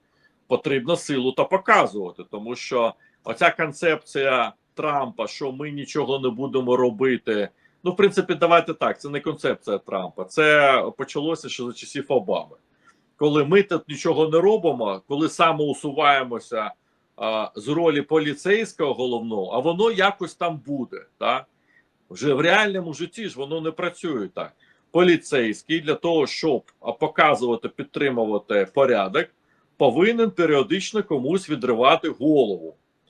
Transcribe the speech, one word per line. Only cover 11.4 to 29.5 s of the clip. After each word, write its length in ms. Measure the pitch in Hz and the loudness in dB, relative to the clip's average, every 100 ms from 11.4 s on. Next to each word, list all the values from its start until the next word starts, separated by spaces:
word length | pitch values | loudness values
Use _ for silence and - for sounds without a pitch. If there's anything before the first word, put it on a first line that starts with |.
| 131 | -8
ще 140 | - | -10
за 100 | 123 | -10
часів 320 | 110 - 143 - | -10 -12 -8 0
Обами. 480 | 127 98 87 - - _ _ _ _ _ - | 0 0 -4 -6 -18 _ _ _ _ _ -2
Коли 280 | 151 147 143 | 2 2 4
ми 180 | 196 | 4
тут 260 | 196 190 - | 2 -2 -6
нічого 400 | 143 170 143 156 | -4 0 2 2
не 100 | 160 | 4
робимо, 640 | 190 220 165 127 104 95 - | 4 2 0 0 -2 -4 -4
коли 220 | 143 156 | -2 -2
самоусуваємося 1400 | - 165 151 147 139 151 139 143 139 127 113 - 113 107 - _ _ _ - | 2 2 2 -2 -4 -6 2 4 4 0 -8 -6 -6 -6 -10 _ _ _ -8
а, 320 | 110 110 - 107 | -4 -2 -4 -8
з 120 | 107 | -4
ролі 340 | 156 170 147 | 0 2 2
поліцейського 920 | 143 156 147 143 180 208 220 - 147 | 2 0 0 -4 0 0 0 -4 -2
головного, 580 | 120 127 117 113 107 92 | -2 -2 -4 -4 -6 -4
а 80 | 117 | -2
воно 320 | 151 170 233 | -2 0 0
якось 440 | 190 196 196 180 - | 2 0 0 -10 -6
там 260 | 175 156 117 | -6 -6 -8
буде, 400 | 139 117 - - - | -8 -8 -12 -16 -4
так? 280 | 107 131 - _ _ _ _ _ - | -2 -2 -4 _ _ _ _ _ -18
Вже 240 | 185 147 | -4 -2
в 60 | 135 | 2
реальному 520 | 165 202 214 190 170 | 4 4 2 -2 -8
житті 360 | 147 175 - 196 | -10 -12 -10 -12
ж 80 | 127 | -10
воно 240 | 139 160 | -8 -6
не 100 | 160 | -6
працює 560 | 156 175 175 175 127 95 | -6 -6 -6 -6 -4 -6
так. 260 | - 82 _ _ _ _ | -10 -12 _ _ _ _
Поліцейський 880 | 160 175 165 - 139 113 101 - 165 | 2 4 4 2 0 0 -2 -4 -4
для 160 | 151 147 | -2 -2
того, 320 | 170 160 131 | 0 2 0
щоб, 360 | - 160 120 - _ | -2 -2 -2 -4 _
а, 120 | - | -8
показувати, 800 | - 156 - 156 127 120 117 117 | -4 -2 2 2 2 0 -2 -6
підтримувати 960 | - - 151 139 120 107 104 - 104 92 | -10 -8 -2 -2 0 0 -2 0 0 2
порядок, 520 | 139 135 110 95 131 - _ _ | 2 4 2 0 -2 -4 _ _